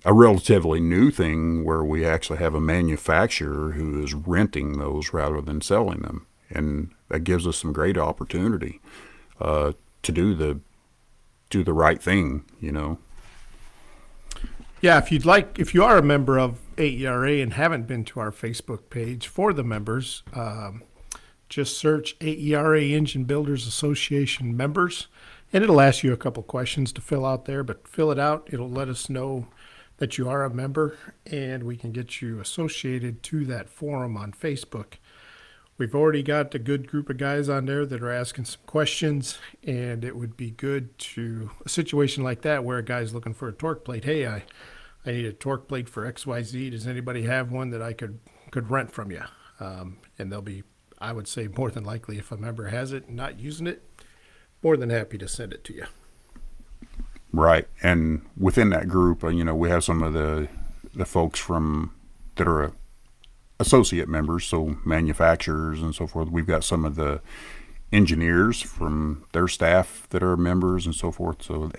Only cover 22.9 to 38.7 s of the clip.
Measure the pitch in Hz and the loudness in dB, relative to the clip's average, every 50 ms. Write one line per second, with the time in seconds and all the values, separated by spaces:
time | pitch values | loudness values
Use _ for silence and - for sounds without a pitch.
22.9 | 147 151 151 131 - 135 131 123 143 147 151 143 143 131 117 117 - - - 147 | 2 2 2 0 0 -2 -2 0 0 0 0 0 -2 -2 -2 -4 -4 -2 0 0
23.9 | 147 - - - 147 143 139 131 - - 131 120 117 120 131 147 151 190 180 175 | 0 0 0 0 2 2 2 0 0 -2 -2 -2 -2 -2 -2 0 2 2 0 0
24.9 | - - - - _ - - - - - - _ - 190 214 214 175 139 139 139 | -2 -6 -12 -14 _ -20 -20 -20 -20 -20 -8 _ 2 4 6 8 8 10 10 8
25.9 | 131 - - 135 123 117 - 127 - 120 107 - - 127 127 123 - 147 135 120 | 6 6 2 2 0 2 -2 -4 -6 -6 -8 -8 -6 -4 -4 -2 -2 -2 -2 -2
26.9 | - - - - 156 139 131 131 131 123 - - 139 139 135 120 110 - - - | -4 -8 -4 -2 -2 0 0 0 -2 -2 -4 -6 -6 -6 -6 -6 -8 -10 -14 -8
27.9 | - - 156 156 143 147 143 147 151 156 - - 156 123 123 127 123 131 139 131 | -2 0 2 2 2 2 2 2 0 0 -4 -8 -8 -8 -6 -6 -6 -6 -4 -4
28.9 | 127 - - - 135 127 127 135 135 127 123 - - - - - - - - _ | -6 -6 -6 -6 -6 -4 -4 -4 -6 -6 -8 -10 -16 -20 -20 -20 -20 -20 -20 _
29.9 | - - 147 110 - - 127 123 131 139 139 135 117 123 131 135 135 156 156 151 | -6 -6 -6 -4 -2 -4 -2 -2 0 0 -2 -2 -2 -4 -4 -2 0 0 0 0
30.9 | 156 - - - - _ _ - 156 143 135 127 131 127 120 120 123 117 - 117 | -2 -8 -16 -20 -20 _ _ -10 -8 -6 -6 -6 -6 -6 -8 -8 -8 -8 -8 -8
31.9 | 110 123 120 117 - - 135 117 113 107 98 - - - 165 151 - - - 135 | -8 -8 -8 -8 -10 -10 -8 -8 -8 -8 -8 -8 -6 -4 -4 -4 -6 -6 -6 -6
32.9 | 127 127 120 120 117 - - - - 156 143 131 123 113 95 - - - 156 147 | -4 -4 -4 -6 -8 -10 -8 -6 -4 -4 -2 -4 -6 -8 -10 -12 -14 -10 -8 -6
33.9 | 147 131 127 120 110 104 101 104 101 - - 160 139 131 - - - 113 104 - | -6 -4 -4 -4 -6 -6 -8 -10 -10 -6 -6 -6 -4 -6 -8 -10 -12 -12 -12 -12
34.9 | - - _ _ _ - - - - - - - - _ _ _ _ - 127 113 | -16 -20 _ _ _ -20 -20 -20 -20 -20 -20 -20 -20 _ _ _ _ -6 -6 -2
35.9 | 123 143 151 156 156 143 139 143 147 151 143 143 - 139 117 123 143 139 127 - | 0 2 4 4 4 2 0 0 0 0 0 -2 -4 -6 -4 -2 -2 -4 -4 -4
36.9 | - 147 143 - 139 127 143 139 143 143 143 139 143 139 127 131 139 143 147 135 | -6 -6 -4 -6 -6 -4 -4 -2 -2 -2 -2 -2 -2 -2 -2 -2 -2 -2 -2 -4
37.9 | 127 117 120 120 123 123 120 - - - 120 - - - _ - | -4 -6 -6 -4 -4 -4 -4 -6 -8 -10 -10 -10 -12 -14 _ -4